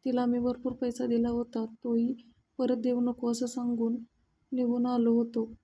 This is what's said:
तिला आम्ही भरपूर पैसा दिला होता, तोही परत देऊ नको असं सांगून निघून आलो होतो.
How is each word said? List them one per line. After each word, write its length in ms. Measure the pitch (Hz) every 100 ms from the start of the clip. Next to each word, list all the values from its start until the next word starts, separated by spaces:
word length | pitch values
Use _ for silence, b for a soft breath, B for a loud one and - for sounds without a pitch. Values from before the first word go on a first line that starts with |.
| 262
तिला 160 | 247
आम्ही 180 | 247 247
भरपूर 340 | 247 247 262
पैसा 320 | 262 247 240 247
दिला 220 | 233 233
होता, 360 | 233 240 226 220 -
तोही 300 | 240 233 233 269 B B _ -
परत 180 | 247 247
देऊ 220 | 247 247
नको 300 | 240 240 240
असं 140 | 233 247
सांगून 480 | 247 240 233 226 233 226 _ _ _ _
निघून 340 | 254 247 240 247
आलो 260 | 247 233
होतो. 320 | 233 233 233 226 226